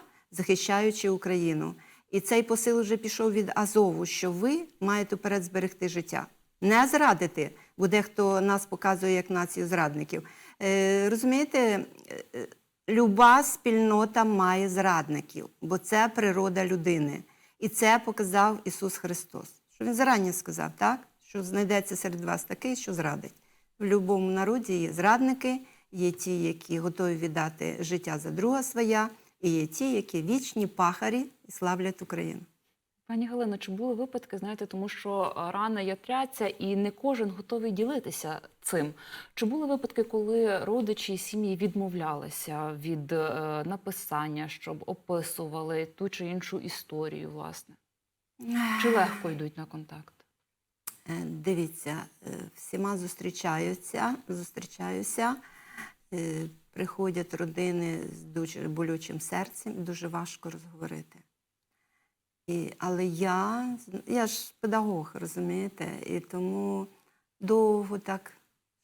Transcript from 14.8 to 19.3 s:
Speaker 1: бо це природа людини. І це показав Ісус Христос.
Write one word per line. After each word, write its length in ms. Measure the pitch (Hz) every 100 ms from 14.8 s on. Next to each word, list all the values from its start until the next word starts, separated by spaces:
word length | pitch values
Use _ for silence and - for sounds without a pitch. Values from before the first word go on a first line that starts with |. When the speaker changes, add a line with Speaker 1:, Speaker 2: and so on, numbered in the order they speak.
| 190 170 147 147 - - - _
Speaker 1:
бо 180 | 165 185
це 300 | - 214 226
природа 520 | 233 214 185 196 185 185
людини. 560 | 185 165 170 147 143 - _ _ _
І 100 | 214
це 320 | - 220 233
показав 540 | 233 220 196 196 208 214
Ісус 320 | 190 - 196 -
Христос. 580 | 175 175 -